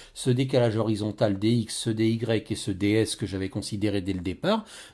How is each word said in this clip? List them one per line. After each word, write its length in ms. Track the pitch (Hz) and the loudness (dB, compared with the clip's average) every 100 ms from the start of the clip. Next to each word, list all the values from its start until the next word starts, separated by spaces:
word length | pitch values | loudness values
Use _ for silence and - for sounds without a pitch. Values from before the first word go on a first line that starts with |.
| - | -20
Ce 160 | - 135 | -4 0
décalage 480 | 123 135 135 120 110 | 2 2 2 2 2
horizontal 600 | 110 107 107 101 110 98 | 2 0 -2 0 0 2
D 120 | 107 | 2
X, 260 | 120 113 - | 2 0 -4
ce 140 | - | -2
D 180 | 110 110 | 2 2
Y 420 | 113 113 113 - | 2 0 -2 -2
et 40 | |
ce 160 | 104 - | -4 -4
D 220 | 95 101 | 0 2
S 220 | 110 107 | 4 2
que 120 | - 101 | -2 -6
j'avais 240 | 95 95 | -4 -4
considéré 500 | 104 - 104 107 101 | -6 -6 -2 -2 0
dès 140 | 92 | -2
le 60 | 92 | -4
départ 440 | 90 87 170 220 208 - - | -4 -4 0 -2 -2 -16 -16